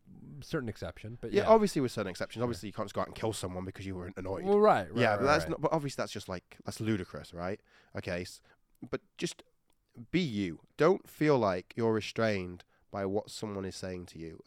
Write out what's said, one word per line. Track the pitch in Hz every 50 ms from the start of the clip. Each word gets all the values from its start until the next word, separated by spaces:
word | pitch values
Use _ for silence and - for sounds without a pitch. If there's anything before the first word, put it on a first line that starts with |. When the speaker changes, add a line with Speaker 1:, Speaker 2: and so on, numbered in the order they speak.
| _ - - - - 143 147 139
Speaker 1:
certain | 127 - - 156 123 110
exception, | 98 - - 82 - - - 107 120 -
but | - 113 -
Speaker 2:
Yeah, | 196
Speaker 1:
yeah. | 202 -
Speaker 2:
obviously | 220 226 208 190 - 156
with | 135 120
certain | - 117 101 92
exceptions. | 85 - 98 - - 110
Speaker 1:
Sure. | 120
Speaker 2:
Obviously, | 123 113 - - 101
you | -
can't | - 98
just | 101 -
go | 107
out | 92
and | - -
kill | - - 110 101
someone | - - 92 90 90 92
because | 95 - - 95
you | 95 95
were | 90 90 92 -
annoyed. | 95 90 92 98 92 180
Speaker 1:
Well, | 196 202 208
right, | 214 214 165 113 92 76
right, | 101 117
Speaker 2:
Yeah, | 123 110
Speaker 1:
right, | 104 104
Speaker 2:
but | 127
that's | 139 151 151 165
Speaker 1:
right. | 160
Speaker 2:
not, | 160 -
but | 143 - -
obviously | 160 143 139 - - 107
that's | 101
just, | - 107 - -
like, | 92 90 - _ - - -
that's | - - -
ludicrous, | 110 110 110 92 90 - - 73 73 - -
right? | 85 87 90 104 - _ _ _ - _ _ -
Okay, | 95 95 98 90 87
s-, | 92 - - - _ _ _ _ _ _ _ _ 127
but | 123 - - - _ _
just | - - 175 - - - _ _ _ _ _ _ _ _ _ _ 120 113 -
be | - 170
you. | 185 135 107 101 98 87 76 - - _ _
Don't | - 143 175 196 - - -
feel | - - 151 151 143 127
like | 110 98 90 92 - _ -
you're | 120 117 113
restrained | 110 107 101 - - - 113 110 104 95 90 90 90 87 - _ _ _ _ _
by | - 101 98
what | 95 98 104 - -
someone | - - 113 107 101 98 98
is | 95 87
saying | - - 92 92 90 87
to | - - 82
you. | 82 80 85 - -